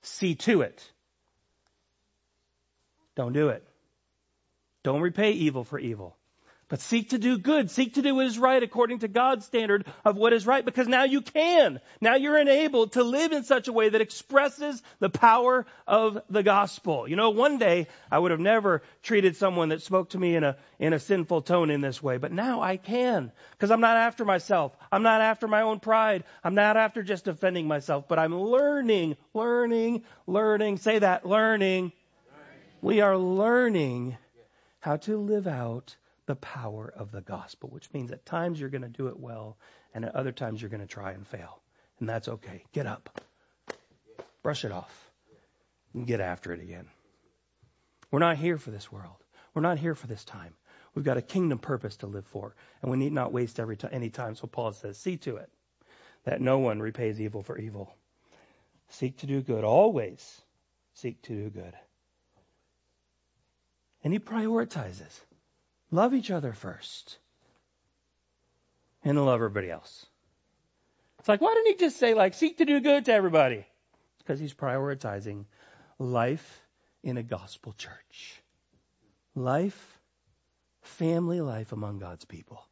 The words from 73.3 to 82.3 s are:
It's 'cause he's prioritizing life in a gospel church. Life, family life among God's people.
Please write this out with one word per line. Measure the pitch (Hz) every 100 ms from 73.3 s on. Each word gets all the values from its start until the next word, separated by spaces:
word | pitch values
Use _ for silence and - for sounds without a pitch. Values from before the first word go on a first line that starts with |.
| 165 135 113 - _ _ _ _ _
It's | -
'cause | 139
he's | 151
prioritizing | - 139 131 139 135 117 101 104 101 101 _ _ _ _ _
life | 127 120 120 156 - - _ _ _ _
in | - 123
a |
gospel | 117 107 98 - -
church. | 101 - - _ - - - _ _ _ _ _ _ _ _ _ -
Life, | 127 139 196 - - _ _ _ _ _ _ _ _ _
family | - - 160 170 175 175
life | 147 110 110
among | 110 104 101
God's | 90 87
people. | -